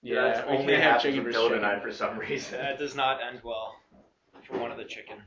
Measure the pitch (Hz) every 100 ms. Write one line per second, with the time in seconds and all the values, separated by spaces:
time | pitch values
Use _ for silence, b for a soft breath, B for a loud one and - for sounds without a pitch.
0 | 123 123 131 - - 135 143 143 160 139
1 | 143 135 120 113 117 110 101 101 107 -
2 | 107 110 - 139 - 123 139 135 147 139
3 | 131 131 120 123 117 113 110 110 _ -
4 | _ _ _ - - 98 117 117 110 113
5 | - 107